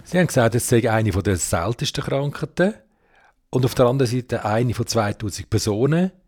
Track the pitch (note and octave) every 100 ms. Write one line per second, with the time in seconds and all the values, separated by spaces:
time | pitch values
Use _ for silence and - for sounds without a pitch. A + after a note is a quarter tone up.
0 | - F3+ E3 C3+ A2+ A2+ - A#2 A#2 A2
1 | G#2+ F#2 G2+ F2+ - F#2 F#2 A#2+ C#3 -
2 | - C#3 C#3+ - - - F#3+ - _ _
3 | _ _ _ _ _ B2+ B2 - A#2+ C3+
4 | A#2+ B2 - A2+ G#2 A2 B2 G#2+ A#2 A2+
5 | G#2 - G#2+ - - G#2+ G#2+ G#2 C#3 E3
6 | F#3 -